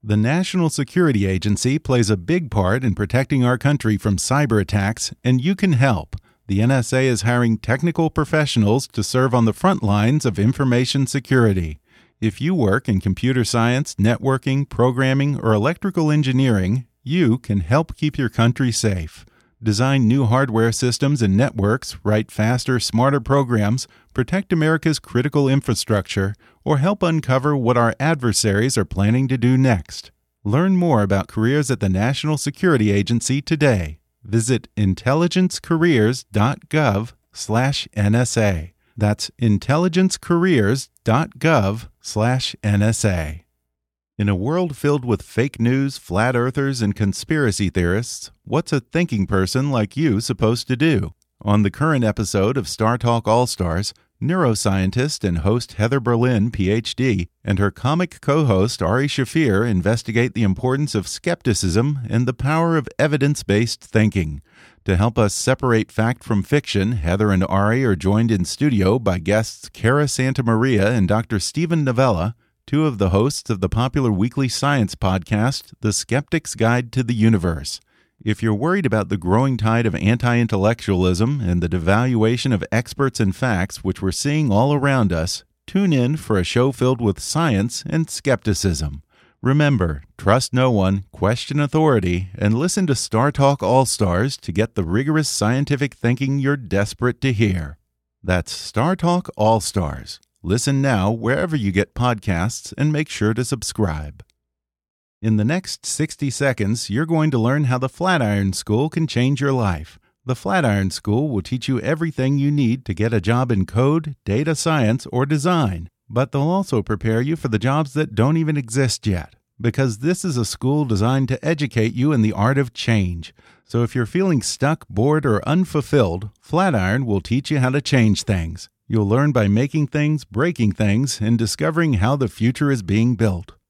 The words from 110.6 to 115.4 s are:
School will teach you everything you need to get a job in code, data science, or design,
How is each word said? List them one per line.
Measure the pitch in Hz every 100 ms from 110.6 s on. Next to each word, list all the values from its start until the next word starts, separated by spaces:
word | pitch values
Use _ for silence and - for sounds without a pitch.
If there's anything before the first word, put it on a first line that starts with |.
| 135 101 95
School | - - 107 151
will | 110
teach | - 127 -
you | 127
everything | 123 160 165 - 131 143
you | 139
need | 147 120 127 -
to |
get | 92 110
a | 113
job | 92 120 127
in | 104 92
code, | 107 131 160 156 139
data | - 107 151 156
science, | 170 156 110 117 -
or | 123 139
design, | 151